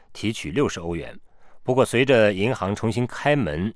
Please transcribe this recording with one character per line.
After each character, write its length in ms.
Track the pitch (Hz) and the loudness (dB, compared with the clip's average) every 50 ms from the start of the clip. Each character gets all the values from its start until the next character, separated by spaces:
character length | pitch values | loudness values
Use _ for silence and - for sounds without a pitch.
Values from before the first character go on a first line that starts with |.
| _ - - | _ -20 -14
提 180 | - - 104 | -6 -4 -4
取 200 | 113 - - 78 | -4 -4 -6 -6
六 180 | 80 127 147 - | -2 -2 -2 -2
十 100 | - - | -2 -4
欧 160 | 85 85 87 | -8 -6 -6
元， 240 | 82 71 60 - - - - _ - - - - - - | -6 -8 -10 -14 -18 -20 -20 _ -20 -20 -20 -20 -12 -4
不 120 | - 131 | -2 2
过 80 | 127 127 | 2 2
随 220 | - - 117 131 | 4 4 2 4
着 260 | 131 139 117 107 104 | 6 6 6 6 4
银 240 | 104 92 98 120 131 | 4 2 0 -2 -2
行 220 | - 90 92 104 | -2 -2 -4 -4
重 160 | - - 117 104 | -2 -2 -2 -2
新 140 | 113 123 | 0 -2
开 280 | 120 - - - 143 147 | -4 -4 -2 0 0 2
门 400 | 147 120 82 73 78 90 110 - | 2 0 -2 -2 -4 -4 -4 -6